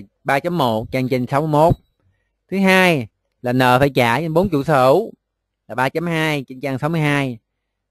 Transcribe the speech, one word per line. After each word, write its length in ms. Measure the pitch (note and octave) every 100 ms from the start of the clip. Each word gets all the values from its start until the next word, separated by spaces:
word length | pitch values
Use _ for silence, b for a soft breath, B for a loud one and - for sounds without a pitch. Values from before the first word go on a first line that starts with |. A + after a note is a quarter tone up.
| G2+ _
ba 160 | C#3+ C#3
chấm 180 | F3 F3
một 340 | B2+ A2 B2
trang 160 | C3 B2+
trên 180 | B2+ B2
sáu 140 | C#3
mươi 100 | D#3+
mốt. 240 | D3 D#3+ - _ _ _ _ _ _ _
Thứ 100 | F#3+
hai 500 | F#3+ F#3+ F3+ D3+ A2 _ _ _
là 100 | B2
nợ 260 | B2+ B2+ B2+
phải 120 | C#3+
trả 300 | C3 A#2+ A#2
trên 120 | E3
vốn 160 | D#3+ G3
chủ 120 | D3+
sở 220 | C#3 C#3+ B2+
hữu 260 | E3 A3+ - _ _ _ _ -
là 60 |
ba 140 | A2+ C3+
chấm 180 | D#3 E3+
hai 380 | D#3+ D#3 D3
trên 160 | B2+ C3
trang 180 | C#3 C3
sáu 120 | D3
mươi 100 | E3
hai. 380 | D3+ C#3+ C3+ A#2 _ _ _ _ _